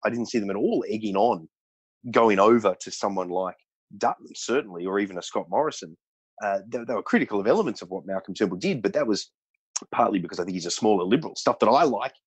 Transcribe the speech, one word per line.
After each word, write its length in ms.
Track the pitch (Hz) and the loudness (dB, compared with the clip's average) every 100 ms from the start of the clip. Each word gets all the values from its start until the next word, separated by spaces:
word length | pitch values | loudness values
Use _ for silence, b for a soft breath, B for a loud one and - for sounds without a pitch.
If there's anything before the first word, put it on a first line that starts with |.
I 60 | 107 | -2
didn't 200 | 117 113 | -2 -2
see 80 | 123 | -2
them 120 | 101 | -2
at 60 | 98 | -2
all 280 | 156 226 - | 0 0 -2
egging 280 | 110 107 95 | -4 -2 2
on, 320 | 113 101 80 _ _ _ _ _ - | 2 2 -4 _ _ _ _ _ -2
going 280 | 117 117 98 | 4 4 6
over 380 | 101 117 104 90 | 8 8 4 -2
to 100 | - | -8
someone 380 | - 104 98 90 | -4 -4 -2 -4
like 280 | 90 92 - _ _ _ 101 | -2 -4 -6 _ _ _ -2
Dutton, 300 | 117 - - | -2 -2 -10
certainly, 520 | - - 123 110 87 90 | -14 -2 -2 -2 -6 -2
or 120 | 98 | 0
even 200 | 101 92 | -2 -4
a 40 | |
Scott 240 | - 107 85 | -6 -6 -2
Morrison. 460 | 98 151 - 85 82 _ _ _ - | 0 0 -4 -14 -18 _ _ _ -8
Uh, 160 | 104 98 98 | -2 -2 -4
they, 100 | 123 117 | -8 -4
they 80 | |
were 80 | 113 | -6
critical 360 | - 233 139 104 | 0 0 2 -2
of 80 | 98 | 2
elements 360 | 180 185 104 | 2 2 -4
of 80 | 87 | -8
what 160 | 92 95 | -10 -6
Malcolm 280 | 95 - | -8 -6
Turnbull 240 | 92 104 90 | -2 -2 0
did, 220 | 95 156 | -4 -2
but 120 | 98 | -2
that 120 | 143 135 | -2 0
was 240 | 98 - _ _ _ _ - - | -2 -4 _ _ _ _ -14 -10
partly 260 | - 117 101 | 0 2 2
because 220 | 85 - | -4 -6
I 40 | |
think 100 | 107 | -6
he's 120 | 90 85 | -4 -6
a 40 | |
smaller 340 | - 113 101 | -2 2 2
liberal. 320 | 90 104 107 - | 2 0 0 -2
Stuff 220 | - 120 | -2 2
that 80 | 107 | 4
I 160 | 131 | 6
like 300 | 165 110 131 _ | 4 0 -6 _